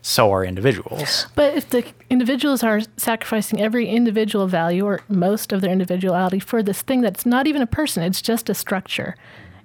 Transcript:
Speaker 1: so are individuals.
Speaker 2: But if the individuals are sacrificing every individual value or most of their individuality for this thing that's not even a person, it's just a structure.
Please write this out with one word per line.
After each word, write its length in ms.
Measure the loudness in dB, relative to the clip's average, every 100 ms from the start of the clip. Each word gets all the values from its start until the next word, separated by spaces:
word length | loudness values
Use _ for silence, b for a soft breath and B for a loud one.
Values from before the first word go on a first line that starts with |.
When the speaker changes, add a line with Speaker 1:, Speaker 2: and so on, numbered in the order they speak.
Speaker 1:
so 320 | -2 4 4
are 120 | 4
individuals. 800 | 0 0 2 0 -4 -8 -4 -4 -4
Speaker 2:
But 200 | 2 2
if 140 | 2 0
the 140 | -2 -2 -14 0
individuals 520 | 2 2 0 0 2
are 160 | 2 0 -2 -4
sacrificing 640 | -2 -2 -2 -2 -2 0
every 280 | 0 0 0
individual 580 | 2 2 2 0 0 0
value 360 | 0 0 0 0
or 140 | -2 -2
most 440 | 0 2 0 -2
of 80 | -2
their 100 | 0
individuality 680 | 0 0 -2 0 0 0 -2
for 220 | -2 -2
this 200 | 0 -4
thing 180 | -2 0
that's 260 | 0 0 0
not 200 | 2 2
even 160 | 0
a 40 | 0
person, 360 | 0 -2 0
it's 200 | -2 -2
just 260 | -2 -2 -2
a 60 |
structure. 600 | -6 -2 -4 -4 -8 -8 -10 B B B B